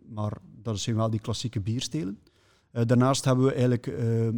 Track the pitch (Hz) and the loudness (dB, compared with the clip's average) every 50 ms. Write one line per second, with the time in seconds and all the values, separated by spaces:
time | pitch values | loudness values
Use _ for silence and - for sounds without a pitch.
0 | - - - 104 107 107 107 - - - - 117 107 117 110 98 - - 117 110 | -18 -12 -8 -6 -4 -4 -6 -8 -12 -18 -20 -10 -6 -6 -4 -4 -2 -2 0 0
1 | 113 113 110 107 - - 107 - - 110 - 110 92 107 110 127 - - - 156 | 0 0 0 -2 -4 -4 -6 -4 -6 -6 -6 -4 -4 -2 -4 -4 -4 -4 -4 -4
2 | 170 190 202 - _ _ _ _ _ _ _ _ _ _ - 120 117 113 123 120 | -4 -6 -8 -10 _ _ _ _ _ _ _ _ _ _ -4 -2 2 4 4 6
3 | 127 131 139 - - 135 131 127 131 135 - 131 123 123 123 120 - 135 - - | 6 4 2 2 2 2 2 4 4 2 2 2 2 2 2 0 -2 -6 -6 -2
4 | 120 113 113 113 113 113 110 | -2 0 0 0 0 0 -2